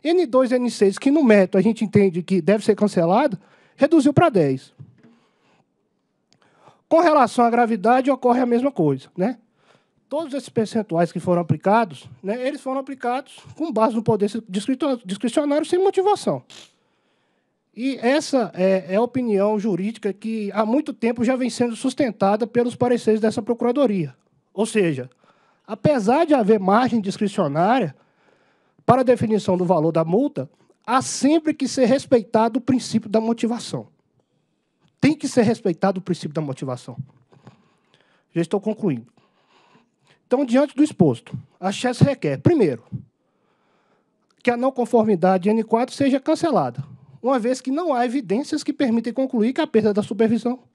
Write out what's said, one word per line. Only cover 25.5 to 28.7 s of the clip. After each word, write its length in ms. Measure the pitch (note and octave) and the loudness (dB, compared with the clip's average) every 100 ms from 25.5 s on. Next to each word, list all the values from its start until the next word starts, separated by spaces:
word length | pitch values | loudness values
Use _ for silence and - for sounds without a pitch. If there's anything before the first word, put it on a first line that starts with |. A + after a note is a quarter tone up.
| _ - | _ -14
apesar 580 | G#3+ D4+ C#4 G3+ C#4 | -6 -2 0 2 0
de 80 | E4 | 2
haver 260 | C#4+ G3 A3 | 2 2 2
margem 440 | F#3 G#3 B3+ A3+ | 4 2 2 -2
discricionária 920 | G3 - G3+ - D#3 D3 F#3 C4 E3+ - _ _ _ _ _ _ _ | -4 -4 -4 -2 -2 0 0 0 -2 -8 _ _ _ _ _ _ _